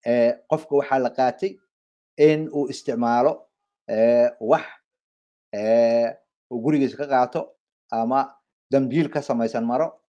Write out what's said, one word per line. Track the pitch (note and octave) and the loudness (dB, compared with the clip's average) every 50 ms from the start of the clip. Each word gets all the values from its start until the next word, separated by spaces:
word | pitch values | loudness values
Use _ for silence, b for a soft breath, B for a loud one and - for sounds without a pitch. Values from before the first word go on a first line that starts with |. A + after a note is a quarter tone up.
| _ | _
Ee, | A#2 A#2+ A#2+ A#2 A#2+ A#2+ - _ | 0 0 2 2 2 0 -2 _
qofka | _ D#3 D3+ - - C#3+ | _ -4 -4 -2 -2 -2
waxaa | C#3 C3+ - C3+ C3+ | -2 0 0 -2 0
la | B2 A#2+ | 0 -2
qaatay | - - C3 B2 A#2+ - F#3+ G3 - _ _ _ _ _ _ _ _ _ _ _ _ | -2 0 -2 -2 -2 -4 -8 -8 -8 _ _ _ _ _ _ _ _ _ _ _ _
in | - D3 D3+ D#3 D#3 D#3 D3+ | 4 4 4 4 2 -4 -6
uu | - D3 C#3+ B2+ | -4 -4 -4 -4
isticmaalo, | C3+ - - - A#2+ A#2 A#2+ A#2 A#2 A#2+ B2+ D3+ D#3+ - - _ _ _ _ _ _ _ _ - | -6 -8 -8 -6 -4 -2 0 0 2 2 2 2 0 -2 -14 _ _ _ _ _ _ _ _ -6
ee, | G#2+ A2 A2+ A#2 A#2+ A#2+ A#2+ A#2+ - _ | 0 2 2 4 4 4 2 2 0 _
wax, | A2+ A2 D3+ D#3 - - - _ _ _ _ _ _ _ _ _ _ _ _ _ _ _ - | 0 0 0 0 0 -10 -18 _ _ _ _ _ _ _ _ _ _ _ _ _ _ _ -8
ee, | G#2 G#2+ A2 A2+ A#2 A#2 A#2 A#2 A#2 A#2 - - _ _ _ _ _ _ _ | -4 0 2 4 4 4 4 2 2 0 -2 -4 _ _ _ _ _ _ _
uu | B2 A#2 | -10 -4
gurigiisa | A2+ D3 D3+ C#3+ C3+ A#2+ - | 0 0 2 2 0 0 -2
ka | - D3 | -8 -6
qaato, | C#3 C#3 B2+ B2+ B2 - E3 C#3+ - _ _ _ _ _ _ _ _ | -2 0 0 0 0 -2 -8 -8 -8 _ _ _ _ _ _ _ _
ama | A#2 A2+ A2+ A#2 C3 C#3 C3 - - _ _ _ _ _ _ _ | -4 -4 -2 0 0 0 -2 -2 -10 _ _ _ _ _ _ _
dambiil | B2+ C#3 C3+ B2 B2 E3 D#3 C#3+ | 0 0 0 0 -2 -2 -2 -2
ka | - D3+ | -4 -8
samaysan | C#3 - B2+ A#2 A#2 A2+ - A#2+ A#2 | -4 -4 -2 -2 -2 -2 -2 -4 -4
maro | A#2 B2 C3+ D#3+ D#3+ - _ _ | -2 -2 -2 -2 -4 -6 _ _